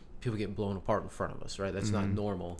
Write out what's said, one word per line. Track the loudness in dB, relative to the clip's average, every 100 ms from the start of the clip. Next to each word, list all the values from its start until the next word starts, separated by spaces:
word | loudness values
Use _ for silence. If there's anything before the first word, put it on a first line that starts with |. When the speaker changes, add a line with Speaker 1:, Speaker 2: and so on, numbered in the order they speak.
| -14 -4
Speaker 1:
people | -2 0
get | 0 0
blown | 0 0
apart | 2 2
in | 2
front | -2 -2
of | -2
us, | -6 -2
right? | 0
That's | 0 2
not | 4 4
Speaker 2:
Mm-hmm. | 2
Speaker 1:
normal. | 2 0 -4